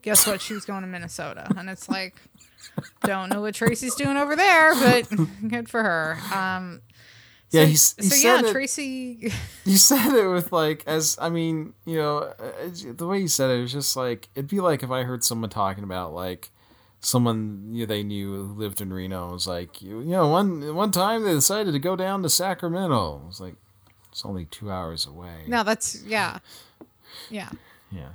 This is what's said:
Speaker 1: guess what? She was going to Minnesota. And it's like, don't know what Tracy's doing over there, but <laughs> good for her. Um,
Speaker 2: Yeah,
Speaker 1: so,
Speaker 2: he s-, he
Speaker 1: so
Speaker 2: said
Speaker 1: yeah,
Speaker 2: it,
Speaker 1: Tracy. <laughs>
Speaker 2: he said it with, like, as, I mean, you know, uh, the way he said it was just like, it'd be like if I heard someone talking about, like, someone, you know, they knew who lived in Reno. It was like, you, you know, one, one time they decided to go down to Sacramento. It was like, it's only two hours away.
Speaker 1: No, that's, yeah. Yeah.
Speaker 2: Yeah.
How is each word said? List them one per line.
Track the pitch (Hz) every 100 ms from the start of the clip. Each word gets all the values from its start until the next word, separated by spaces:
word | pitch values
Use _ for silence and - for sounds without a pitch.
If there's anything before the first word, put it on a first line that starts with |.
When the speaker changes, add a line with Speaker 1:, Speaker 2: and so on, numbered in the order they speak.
Speaker 1:
guess | - 208 214
what? | 196
She | -
was | 214
going | - 196
to | 185
Minnesota. | 180 170 - 151 - - 185
And | 185
it's | 190 -
like, | 190 185 - _ _ _ _ - - - _
don't | 202 190 185
know | 208
what | 208
Tracy's | 202 233 233 254
doing | - 277 277
over | 285
there, | 302 392 339 311
but | 254 247 247 226 208 160
<laughs> | 202 220
good | 240 233
for | 233
her. | 220 165 156 160 185
Um, | 196 185 185 180 170 - - - - - _ _
Speaker 2:
Yeah, | 160
Speaker 1:
so, | 156
Speaker 2:
he |
s-, | 151 - -
he | 202
Speaker 1:
so | 185
Speaker 2:
said | 233 254
Speaker 1:
yeah, | 226
Speaker 2:
it, |
Speaker 1:
Tracy. | 202 269 - 277 262 254 233 226 - -
<laughs> | -
Speaker 2:
he | 196 190
said | - 277 233 262
it | 190
with, | 180 170
like, | 175 156 156 -
as, | 156 156 -
I | 165
mean, | 170 165 160 156 -
you | - 160
know, | 147 147
uh, | - - 117 - 165 175 -
the | 143 170
way | 196
he | 180
said | 143 131
it | 123
was | 120
just | 139 139 -
like, | 127 120 -
it'd | - 139
be | 202
like | 180 143
if | 127
I | 127
heard | 123 127
someone | - 117 110
talking | 110 98 95
about, | 101 92 90
like, | 80 92 90 - _ _ _ _ _
someone, | - 127 120 113 107 101 104
you | 117
know, | 110
they | 104
knew | 104 101 98 98 98
who |
lived | 101 107 95
in | 98
Reno. | 92 92 92 87
It |
was | 90 90
like, | 87 87 -
you, | 95 110
you | 147
know, | 185 156
one, | 165 202 165 143
one | 160 214
time | 180 190 226
they | 214
decided | 156 - 202 208
to | 143
go | 160
down | 185 185 196
to | 170
Sacramento. | - 185 180 175 170 190 127 85 71
It | 78
was | 92
like, | 92 - _ _ _ _ _
it's | -
only | 104 95 80
two | - 104
hours | 92 85 82 -
away. | 76 87 82 -
Speaker 1:
No, | 233
that's, | 208 220 - -
yeah. | - 214 180 - - - - _ - _ _ - -
Yeah. | 214 - - _ _ _
Speaker 2:
Yeah. | 95 69